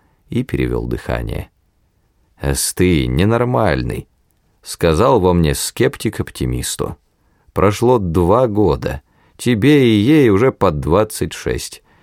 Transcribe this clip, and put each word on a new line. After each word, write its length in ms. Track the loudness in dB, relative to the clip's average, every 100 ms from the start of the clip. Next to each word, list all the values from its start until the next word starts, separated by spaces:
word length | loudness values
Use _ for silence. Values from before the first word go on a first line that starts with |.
| _ _ -8
и 140 | -6
перевёл 420 | -4 -4 -2 -4 -4
дыхание. 640 | -6 -6 -6 -6 -8 -10 _ _ _ _ _ _ _ _ _
«Эстый, 640 | -4 -2 -4 0 2 2 0
ненормальный», 1040 | 0 0 0 0 0 0 -2 -4 -8 -12 _ _ _ _ _
сказал 580 | -16 -2 0 2 2 2
во 140 | 2
мне 200 | 2 2
скептик 680 | 0 -4 -2 -2 -2 -6 -6
оптимисту. 760 | -8 -6 -6 -4 -6 -6 -8 -10 _ _ _ _ _
«Прошло 460 | 0 0 2 2 2
два 480 | 2 0 2 2 2
года, 560 | 2 0 0 -4 -8 -14 _ _ -6
тебе 520 | -2 2 4 4 4
и 120 | 4
ей 300 | 4 4 4
уже 220 | 4 2
по 180 | 2 0
двадцать 640 | 0 0 0 0 -4 -8
шесть. 480 | -6 -6 -6 -8 -16 _ _